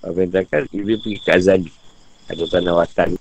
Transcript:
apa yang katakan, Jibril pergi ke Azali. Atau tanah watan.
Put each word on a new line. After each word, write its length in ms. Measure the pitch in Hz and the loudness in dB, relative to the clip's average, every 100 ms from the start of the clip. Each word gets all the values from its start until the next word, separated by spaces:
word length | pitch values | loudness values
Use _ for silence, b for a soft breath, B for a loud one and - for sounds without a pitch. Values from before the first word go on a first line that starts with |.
apa 140 | - 87 | -6 -2
yang 120 | 92 92 | 0 0
katakan, 260 | 92 76 - | 0 -2 -4
Jibril 320 | 98 101 113 | -6 -2 -2
pergi 180 | 113 101 | -2 -6
ke 80 | - | 2
Azali. 400 | 85 90 95 82 - - - - - - | 4 6 2 0 -12 -20 -20 -20 -20 -14
Atau 200 | - 82 | -8 -2
tanah 260 | 90 87 85 | 0 2 2
watan. 400 | 85 - 90 - | 0 0 -2 -2